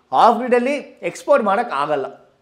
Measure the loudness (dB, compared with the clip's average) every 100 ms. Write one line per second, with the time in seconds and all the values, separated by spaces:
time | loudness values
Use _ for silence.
0 | -4 4 4 4 0 0 0 -4 -8 -12
1 | -10 -6 0 2 2 -2 -2 -4 -2 -2
2 | -4 -10 _ _